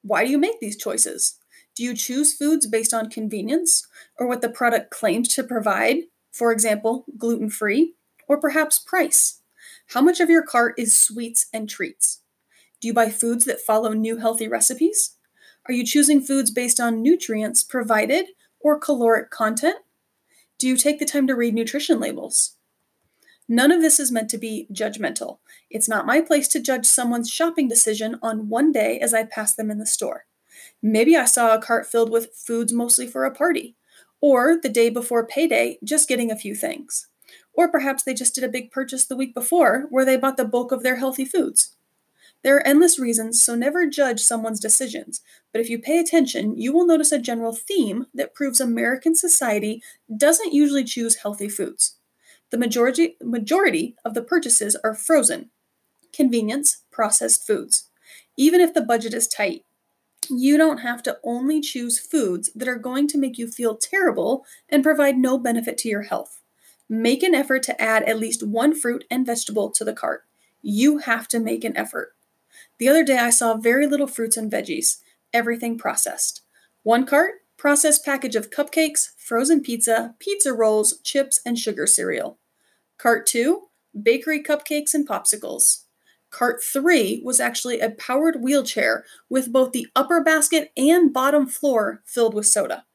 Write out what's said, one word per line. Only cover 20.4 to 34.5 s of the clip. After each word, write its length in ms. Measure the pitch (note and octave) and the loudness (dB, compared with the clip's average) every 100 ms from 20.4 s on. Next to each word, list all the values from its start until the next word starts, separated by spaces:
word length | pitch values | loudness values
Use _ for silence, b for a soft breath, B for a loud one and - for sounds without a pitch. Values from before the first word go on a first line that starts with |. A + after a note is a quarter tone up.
| _ _ | _ _
Do 80 | B3+ | 0
you 100 | B3+ | 2
take 220 | D4 D4 | 2 0
the 60 | |
time 200 | D4 C#4+ | -2 0
to 100 | C4 | 0
read 200 | B3 A#3+ | 0 0
nutrition 440 | A3 A#3 C#4+ D4 A#3 | 0 -2 -4 0 0
labels? 560 | A3+ - A3+ - - _ _ _ _ _ _ b b b - | 0 -8 -4 -2 -2 _ _ _ _ _ _ b b b -2
None 240 | A#3 C#4 | 4 4
of 100 | F4 | 4
this 180 | D#4+ - | 4 2
is 120 | B3+ | 0
meant 180 | A#3 A3 | -4 -4
to 80 | A3 | -8
be 300 | A3+ G#3+ - | -6 -10 -10
judgmental. 680 | G3 G#3+ G#3 D#3 - - - b b b | -6 -6 -4 -8 -6 -12 -14 b b b
It's 180 | G#3+ A3+ | -6 -2
not 160 | G#3+ | -2
my 160 | - C#4+ | 2 0
place 260 | E4 D4 C#4 | 4 0 2
to 120 | D4 | -2
judge 240 | A#3+ B3+ | -2 0
someone's 460 | A#3 - A#3+ A#3+ A3+ | 2 2 0 -2 -4
shopping 360 | - E4 E4 B3+ | -2 -2 0 0
decision 520 | A3+ A3 G#3+ A3 A#3 | 2 2 -2 -6 -6
on 260 | A3+ A3 G#3 | -6 -6 -4
one 240 | A#3 D4+ | 0 2
day 280 | B3+ G#3 - | 2 0 0
as 120 | A#3 | 0
I 120 | A3+ | -2
pass 320 | A3 - G#3 | -2 -4 -4
them 160 | - G#3+ | -2 -4
in 80 | G#3 | -4
the 80 | G#3+ | -6
store. 380 | - G#3 - _ _ B B B _ | -4 -6 -8 _ _ B B B _
Maybe 340 | G#3+ G#3+ C4+ | 0 4 6
I 100 | E4 | 6
saw 280 | A#3+ - A#3 | 4 2 4
a 80 | A3 | 2
cart 240 | A3+ A#3 | 2 -2
filled 240 | - A#3 A3+ | 0 0 2
with 240 | A3+ A3+ | 0 -4
foods 380 | - - A#3 A3+ | -14 -6 -4 -2
mostly 360 | A#3 A#3+ A#3 B3 | -2 0 0 0
for 180 | C4 | -2
a 80 | C4 | -2
party, 420 | C4 E4 D#4 - _ b b b _ | 0 0 0 -4 _ b b b _
or 360 | D4 B3+ C4+ | 4 6 6